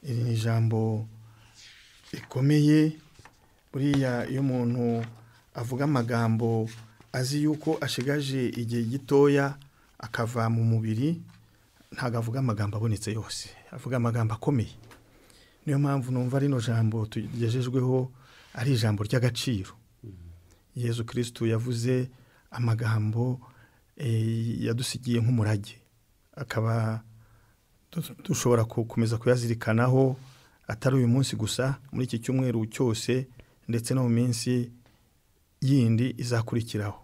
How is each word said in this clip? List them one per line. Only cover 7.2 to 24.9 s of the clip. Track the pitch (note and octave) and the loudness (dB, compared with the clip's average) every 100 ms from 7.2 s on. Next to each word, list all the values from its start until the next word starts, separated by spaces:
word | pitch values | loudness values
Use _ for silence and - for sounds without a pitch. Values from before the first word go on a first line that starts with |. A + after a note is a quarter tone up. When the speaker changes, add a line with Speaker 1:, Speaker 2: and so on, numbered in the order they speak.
| B2+ D3 | -2 0
Speaker 1:
yuko | D3+ D3 D#3 D#3+ | 0 0 -2 -2
ashigaje | C3+ - B2 C#3+ C#3 C3+ B2 | -2 -4 -2 -2 -2 -2 -2
igihe | A#2 A#2 A#2+ | -2 -4 -2
gitoya | A2+ C3 - C#3+ C#3+ C#3+ C#3 C#3 - _ _ _ | -2 -4 2 6 6 6 2 -4 -16 _ _ _
akava | A2+ - A#2 B2 A2+ | -10 -4 -2 0 0
mu | A2+ | 2
mubiri, | A2+ A2+ A2 A2 C#3 E3+ - - - _ _ _ _ | 4 2 2 0 0 -2 -8 -20 -20 _ _ _ _
ntago | - C3 A#2 | -6 -2 -2
avuga | A#2 A#2+ | -2 -2
amagambo | C3 G#2+ G#2 G#2+ | 0 0 -2 0
abonetse | A#2 G#2 - | 0 -2 -2
yose, | G#2+ F#2 - - - - | -6 -6 -10 -12 -18 -16
avuga | - A#2+ B2+ | -12 -6 -2
amagambo | A#2 A2+ A2+ | 0 0 -2
akomeye. | A2+ - C#3+ G2+ - - - _ - - - - _ - | -2 0 0 -2 -8 -20 -20 _ -20 -20 -20 -20 _ -2
Niyo | C#3 | 0
mpamvu | C#3+ C#3 A#2+ | 2 0 0
numva | B2+ B2 C3+ | -2 0 0
rino | C#3 C3+ | 2 0
jambo | A2+ A#2 A2 A2+ G#2+ | 0 2 2 0 -4
tugejejweho | A2+ A2 A#2 A#2 B2 B2 B2+ B2+ C3 C3 - - - - | -6 -6 -2 -2 0 0 0 2 2 0 -8 -20 -20 -18
ari | - A#2 | -6 0
ijambo | B2+ A2 G#2 | 2 2 0
ry'agaciro. | G#2+ C3+ A#2+ A#2 - A2 F#2+ - _ _ | 0 2 0 0 -2 -2 -4 -14 _ _
Speaker 2:
Mm. | A2+ F#2 E2+ E2+ _ - _ - | -20 -18 -20 -20 _ -20 _ -6
Speaker 1:
Yezu | A#2+ A#2 A#2 | -4 -2 -4
Kristu | B2 A#2 - A2+ | -4 -4 -2 0
yavuze | A2 B2 A#2+ A#2 B2+ B2+ - - _ _ | 0 0 -2 0 0 -2 -8 -20 _ _
amagambo, | - A#2 A2+ A2+ A2 G#2+ G#2+ B2 B2+ - - - _ _ - | -4 0 0 2 0 0 0 -2 -2 -8 -20 -20 _ _ -8
eh, | B2+ A2+ A2 A2+ A2+ A#2+ | -2 0 0 0 -2 -2
yadusigiye | A2+ A#2 B2+ | -2 -2 -4